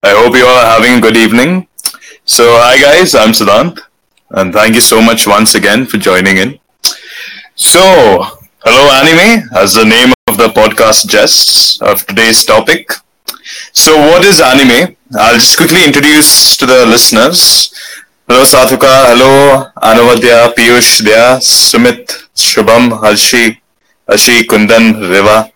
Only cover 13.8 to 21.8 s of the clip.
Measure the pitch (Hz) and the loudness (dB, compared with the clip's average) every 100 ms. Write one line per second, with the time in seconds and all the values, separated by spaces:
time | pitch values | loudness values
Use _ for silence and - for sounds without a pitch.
13.8 | - 156 147 175 185 170 143 135 135 120 | 0 2 2 2 2 2 2 2 2 0
14.8 | 180 - _ 123 - 117 113 - - 156 | -2 -8 _ -4 -2 0 -2 -2 0 0
15.8 | 156 143 147 151 147 - - - 127 127 | 0 0 2 2 0 0 -2 -2 0 2
16.8 | 120 117 - 113 127 180 - - - - | 2 0 0 0 0 0 -2 -2 -4 -10
17.8 | - - - _ _ 123 139 - 131 131 | -20 -20 -20 _ _ 0 2 2 0 0
18.8 | 135 131 131 120 131 135 143 135 131 - | 2 2 4 2 4 4 2 0 -4 -6
19.8 | - 113 120 117 120 117 117 - 117 120 | -2 2 2 2 2 2 2 0 0 0
20.8 | 117 - 107 110 120 127 - - - 117 | 0 -2 0 2 2 0 -2 -2 -2 0